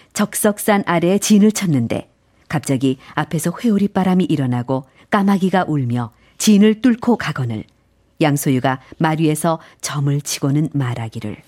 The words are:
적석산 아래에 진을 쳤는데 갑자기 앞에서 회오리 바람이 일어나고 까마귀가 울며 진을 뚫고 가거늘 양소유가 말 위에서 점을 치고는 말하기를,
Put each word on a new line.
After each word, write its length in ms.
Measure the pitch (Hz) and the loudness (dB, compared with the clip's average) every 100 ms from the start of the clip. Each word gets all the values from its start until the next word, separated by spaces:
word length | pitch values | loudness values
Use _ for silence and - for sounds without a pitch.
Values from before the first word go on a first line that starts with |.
| _ | _
적석산 720 | - 208 - 214 202 - 202 190 | -6 -6 0 -2 0 0 0 0
아래에 320 | 170 175 202 | 0 2 0
진을 340 | - 214 214 | 4 4 4
쳤는데 560 | 208 190 139 113 - - _ _ _ _ | 2 0 0 -2 -4 -8 _ _ _ _
갑자기 500 | 143 - 135 135 131 - | -6 -2 0 0 -2 -6
앞에서 380 | - 151 165 175 175 | -6 -4 -4 -4 -4
회오리 280 | 240 202 196 | 0 0 0
바람이 360 | - 185 185 | 0 0 2
일어나고 600 | 175 151 131 123 120 131 131 _ _ | 2 0 0 -2 -2 -4 -6 _ _
까마귀가 540 | 214 196 196 185 185 180 | 0 2 2 2 0 0
울며 440 | 151 127 123 117 - _ - | -2 -2 -4 -6 -12 _ -2
진을 420 | - 208 214 220 | 4 6 6 4
뚫고 360 | 254 226 - 220 | 2 0 0 0
가거늘 480 | - 151 120 110 - _ _ _ _ _ | -2 -6 -6 -6 -10 _ _ _ _ _
양소유가 600 | 156 143 - 131 135 131 - - | 0 0 0 0 0 -2 -8 -4
말 220 | 165 156 | -2 0
위에서 400 | 160 151 170 165 - _ | 0 0 -2 -4 -8 _
점을 400 | - 143 143 143 | -8 -4 -2 -2
치고는 500 | - - 139 143 156 | -4 -4 -2 0 0
말하기를, 640 | 143 127 113 113 117 107 92 | -2 -4 -4 -8 -10 -12 -12